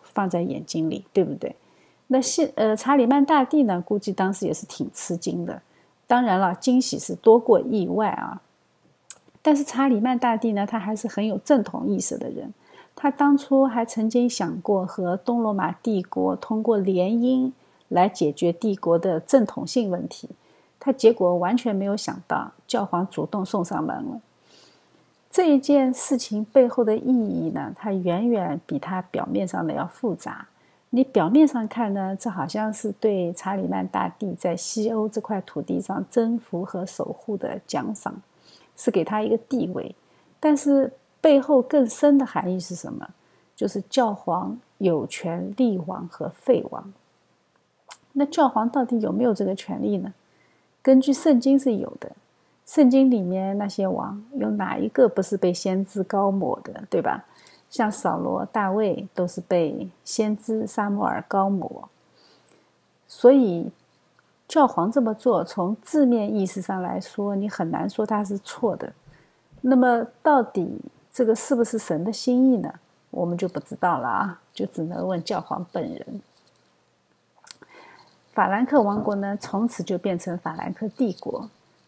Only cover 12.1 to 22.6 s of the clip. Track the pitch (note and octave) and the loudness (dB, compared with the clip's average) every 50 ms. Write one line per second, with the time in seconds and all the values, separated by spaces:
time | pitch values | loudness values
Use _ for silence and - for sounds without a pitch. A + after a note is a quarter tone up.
12.1 | - - - - - - - - G#3 _ _ _ _ - - _ - - - C#4+ | -6 -6 -8 -8 -10 -10 -12 -14 -16 _ _ _ _ -20 -20 _ -10 -4 -4 -2
13.1 | C4+ - C#4+ C#4+ C#4+ C#4 - - C#4 C4+ C4+ C4 A3+ A#3+ A#3 A#3 - A3+ A3 A3 | 0 2 4 4 4 4 2 4 4 4 4 4 2 -2 -4 -4 -4 -2 -2 0
14.1 | A3+ A#3+ A#3+ A#3+ A#3+ - F#3+ E3+ E3 F3+ - - G3+ F#3+ F#3 F#3 - - F3+ F3 | 2 2 2 2 0 -2 -4 -4 -6 -4 -2 0 0 0 -2 -4 -6 -4 -2 -2
15.1 | F3+ F#3+ - - A#3+ A#3 A3+ G#3+ G#3 G3 F3+ D#3+ F#3 - - A#3 G#3+ F#3+ F3+ - | -2 -2 -2 -2 -2 0 0 0 -2 -2 -2 -4 -4 -6 -4 -2 -2 -2 -4 -4
16.1 | - F#3 F#3 F#3+ F#3 - - - A3 A3 A3 A#3 A3+ G3+ F#3+ G3 F#3 F3+ F3+ G3 | -4 -2 -2 -2 -2 -4 -4 -4 -4 -2 2 2 2 2 2 0 2 0 2 0
17.1 | A3+ A#3 A#3+ B3+ C4 C4 C4 C4 B3+ _ _ _ _ _ _ - F3 F3 F3+ - | 0 0 2 2 2 2 0 -2 -4 _ _ _ _ _ _ -2 2 2 2 2
18.1 | - - - D3 C#3+ - F3 E3+ E3+ E3+ - G#3+ G3 - - E3 E3+ E3 E3 - | 2 0 0 0 0 0 0 0 0 0 -2 -2 -2 0 0 2 2 2 2 0
19.1 | E3 D#3+ - - - C4+ G#3+ G3 - - - D#3+ - B3+ A3+ G3 F3+ F3+ - - | -2 -2 0 4 4 4 4 2 -4 -8 -6 -4 -2 -2 -2 -2 -2 -4 -6 -8
20.1 | - - - - - _ _ _ _ _ _ _ _ - - C#4 C4 C4+ - A3 | -12 -14 -18 -18 -20 _ _ _ _ _ _ _ _ -6 -2 -2 2 6 6 4
21.1 | A#3 - F#3+ F3 F3+ F3 F3 F3+ A#3 A#3+ - A#3 G3+ F#3+ G3 G3+ G3+ G3 - - | 6 6 2 2 2 2 0 0 0 0 0 0 -2 -2 -2 -2 -4 -4 -6 -8
22.1 | - F#3 - - D#3+ D#3 - - - _ | -10 -8 -6 -4 -4 -4 -4 -8 -14 _